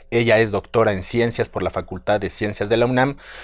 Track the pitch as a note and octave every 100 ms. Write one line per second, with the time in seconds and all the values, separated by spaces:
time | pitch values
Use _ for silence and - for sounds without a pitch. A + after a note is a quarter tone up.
0 | - A#2 A#2 A2 A2+ G2 - A#2 A2 G2
1 | F2+ A#2 A#2 A#2 A2 - F2+ F#2 F2 F#2
2 | - G#2 F#2+ - G#2+ G2+ G#2 A2+ A#2+ B2+
3 | C3+ C#3 - -